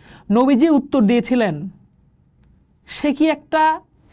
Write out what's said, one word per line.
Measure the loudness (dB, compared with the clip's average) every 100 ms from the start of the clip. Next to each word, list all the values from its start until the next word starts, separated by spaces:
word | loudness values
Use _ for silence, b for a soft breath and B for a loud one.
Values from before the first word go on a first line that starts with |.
| b b b
নবীজি | 0 2 2 4
উত্তর | 2 0 0
দিয়েছিলেন, | 2 2 0 -2 -2 -4 -10 -16 _ _ _ _ _ _ _ _ _ _ -14
"সে | -6 -4
কি | 0 -2
একটা | -2 -4 -2 0 -2 -8 _ _